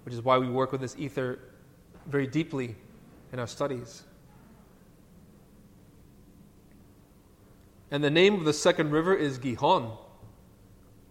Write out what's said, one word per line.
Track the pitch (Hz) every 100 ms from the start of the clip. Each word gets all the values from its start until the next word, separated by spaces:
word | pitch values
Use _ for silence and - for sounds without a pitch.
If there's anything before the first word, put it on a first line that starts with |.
which | -
is | 120
why | 117 127
we | 127
work | 127 131
with | 135
this | 127 -
ether | 143 139 127 127 - - - - - - -
very | 139 131
deeply | 131 160 139 123 107 - - - - -
in | 127
our | 120
studies. | - 143 127 120 - - - - - - - - - - - - - - - - - - - - - - - - - - - - - - - - - - - - - - - -
And | 143
the | 147
name | 156 190
of | 202
the | 156
second | 147 214 220 156
river | 151 170
is | 190 147 131
Gihon, | 131 113 143 185 117 110 - - - - - - - - - - -